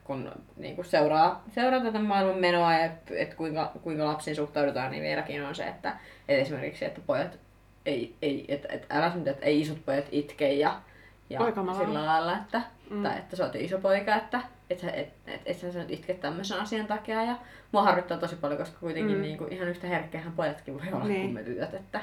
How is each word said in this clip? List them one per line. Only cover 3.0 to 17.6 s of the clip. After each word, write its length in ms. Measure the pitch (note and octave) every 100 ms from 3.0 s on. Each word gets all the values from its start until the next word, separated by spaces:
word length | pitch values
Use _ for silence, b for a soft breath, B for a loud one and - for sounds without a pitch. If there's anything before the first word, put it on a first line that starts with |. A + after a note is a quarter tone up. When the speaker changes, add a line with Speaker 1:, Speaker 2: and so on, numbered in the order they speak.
| - F2
Speaker 1:
et 180 | D3+
kuinka, 380 | - D#3+ D#3 - -
kuinka 220 | E3+ D3+ D3+
lapsiin 300 | D3+ - D3+
suhtaudutaan, 540 | D3 D3+ C#3 C3+ C3
niin 120 | C#3+
vieläkin 420 | D#3 D3+ - C#3+
on 100 | C#3+
se, 100 | -
että 320 | E2+ - - - B B -
et 100 | C#3+
esimerkiksi, 460 | E3+ D3+ C#3+ -
että 160 | - - -
pojat 320 | C3 E3+ - - - _ - -
ei, 280 | C3 A#2 -
ei, 220 | D3+ C#3 -
et, 180 | C#3+ -
et 180 | D3 -
älä 200 | D3 E3+
sä 60 | F3
nyt, 120 | C#3
että 180 | C3+ -
ei 140 | D3+
isot 240 | D3+ E3 -
pojat 180 | C#3 C#3+
itke 420 | D3 D3 - C#3+
ja, 280 | C#3 D3 - - B B B -
ja 100 | C3
Speaker 2:
Oi 120 | A#3
kamalaa. 280 | G#3 F#3 F#3+
Speaker 1:
sillä 220 | E3 D3+ D#3
lailla, 300 | D#3+ E3+ G3+
että, 240 | - A#3 - - -
Speaker 2:
Mm. 120 | G#3
Speaker 1:
tai 160 | G3+ G3+
että 180 | - F3+
sä 80 |
oot 100 | -
jo 60 | -
iso 180 | D#3+ F#3+
poika, 360 | G3 G3 G#3 G#3+
että 240 | - B3 - - -
et 80 | F3+
sä, 120 | E3+
et, 180 | - - - -
et, 140 | - -
et 100 | F3
sä 200 | F3+ F3
nyt 120 | E3
itke 240 | F3+ -
tämmöisen 460 | F#3 C#3+ E3 G3 F#3+
asian 260 | G#3+ A3 G#3+
takia. 360 | G#3+ - A3
Ja 120 | A#3 A#3+ B B